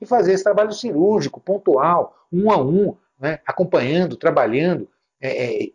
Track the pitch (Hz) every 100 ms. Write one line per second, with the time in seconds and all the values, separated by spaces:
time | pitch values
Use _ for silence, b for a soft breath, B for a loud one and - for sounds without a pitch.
0 | 208 240 180 190 202 202 214 208 240 151
1 | 196 208 139 - - 196 - 135 156 175
2 | - b b 175 214 185 131 185 185 -
3 | _ - 143 156 - - 175 165 123 165
4 | 175 117 165 147 113 127 175 160 - _
5 | _ _ 135 127 120 107 104